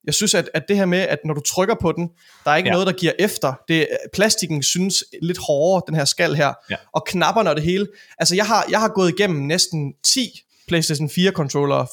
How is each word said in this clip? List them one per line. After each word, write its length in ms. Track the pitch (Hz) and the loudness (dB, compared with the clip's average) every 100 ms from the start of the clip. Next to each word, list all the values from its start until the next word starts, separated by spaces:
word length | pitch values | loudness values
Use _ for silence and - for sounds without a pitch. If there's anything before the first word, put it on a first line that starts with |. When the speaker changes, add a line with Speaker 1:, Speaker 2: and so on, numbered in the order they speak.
Speaker 1:
jeg 100 | - | -6
synes, 200 | 147 202 | -2 0
at, 160 | 196 165 | 0 0
at 80 | 160 143 | -4 0
det 80 | 202 | 0
her 80 | |
med, 140 | 190 180 | 2 2
at 200 | 190 147 | 0 -2
når 100 | 156 | -4
du 60 | 147 | -4
trykker 340 | - - 190 226 | -4 -2 0 0
på 120 | 175 | -2
den, 160 | 156 170 _ _ - | -2 -6 _ _ -6
der 60 | - | 0
er 60 | 151 | 2
ikke 120 | 127 | 2
Speaker 2:
Ja. 40 | |
Speaker 1:
noget, 140 | 170 190 | 2 0
der 60 | |
giver 200 | 185 165 - | 0 -2 0
efter. 340 | 202 - 143 131 - | -2 0 -4 -4 -2
Det, 180 | 160 - - - | 0 0 -4 -4
plastikken 480 | - 214 214 175 151 | 0 0 0 -2 -2
synes 420 | 131 175 185 - - - | -2 -2 -2 -2 -6 -6
lidt 160 | 165 175 - | -6 -4 -2
hårdere, 360 | 143 165 190 - | 2 2 2 0
den 60 | 156 | 0
her 80 | |
skal 300 | 139 - 170 | 0 0 0
her. 180 | 147 139 - - | 2 0 -2 -10
Speaker 2:
Ja. 60 | 101 - | -12 -6
Speaker 1:
Og 120 | 165 - | -6 -4
knapperne 440 | 185 160 214 190 | 0 2 2 2
og 60 | 151 | 2
det 80 | |
hele. 220 | 160 190 202 - - - | 0 -2 -4 -10 -12 -4
Altså, 160 | 165 | 0
jeg 120 | 180 208 | 2 2
har, 200 | 214 - | 2 2
jeg 100 | 208 | 2
har 80 | 220 | 2
gået 240 | 196 180 160 | 2 2 2
igennem 220 | 202 151 139 | 0 0 0
næsten 460 | 180 190 160 139 - - | 0 0 -2 -6 -4 -2
ti 60 | 262 247 - _ _ - | 0 -2 -8 _ _ -2
PlayStation 420 | 170 156 147 156 | 0 0 -2 -2
fire 200 | - 185 | 0 0
controller, 540 | 185 143 147 143 135 127 | 0 -2 0 0 0 0